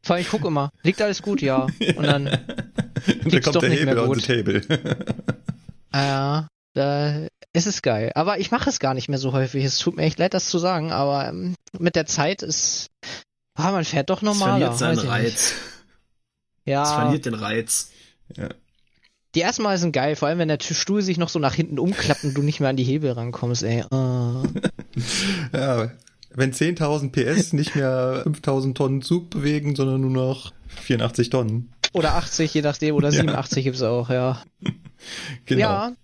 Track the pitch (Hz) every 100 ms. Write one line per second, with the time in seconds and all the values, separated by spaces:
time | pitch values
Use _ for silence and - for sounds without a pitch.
0 | - 175 180 190 160 147 139 _ - -
1 | 127 196 - 196 143 131 131 - 214 -
2 | 147 143 139 - - - - - - -
3 | - - - 180 151 151 123 143 147 120
4 | 120 131 110 120 101 101 - 165 - -
5 | - - - - - - - - - 139
6 | 139 135 139 151 156 _ _ - 139 143
7 | 147 147 156 _ - 165 196 - - 110
8 | 113 - 170 196 196 233 - - 135 131
9 | 123 139 135 131 131 139 135 127 - -
10 | 156 - 175 185 - 180 180 180 160 104
11 | 139 139 135 175 180 180 - 185 175 175
12 | 151 - 151 196 - 151 - - - _
13 | - - - _ _ - 170 196 160 160
14 | 139 185 214 202 190 123 131 120 120 117
15 | 123 113 113 110 - - - - _ _
16 | _ _ _ _ _ _ - 139 147 147
17 | 151 147 131 110 107 113 113 - - -
18 | - _ _ - - - _ _ _ _
19 | _ _ _ 165 175 240 214 190 175 143
20 | 139 151 147 170 160 147 - 160 - 208
21 | 190 170 175 170 143 - 165 139 175 196
22 | - 143 151 139 143 151 139 131 127 143
23 | 147 120 117 123 120 120 107 117 - 131
24 | 131 127 120 127 131 117 196 - - -
25 | 120 190 196 190 139 143 135 120 113 -
26 | - _ - - 135 127 156 175 151 151
27 | 139 135 120 175 - 143 151 147 135 131
28 | 127 131 156 151 - 135 135 127 139 139
29 | 135 175 170 - 143 147 147 139 135 131
30 | 135 131 131 127 - - - - - 120
31 | 113 - 120 135 113 110 123 - - 180
32 | 156 170 - - 156 156 147 147 151 147
33 | 143 147 156 - - - 131 127 117 120
34 | 120 127 127 123 - _ - - - _
35 | - - - 131 - 127 110 101 233 247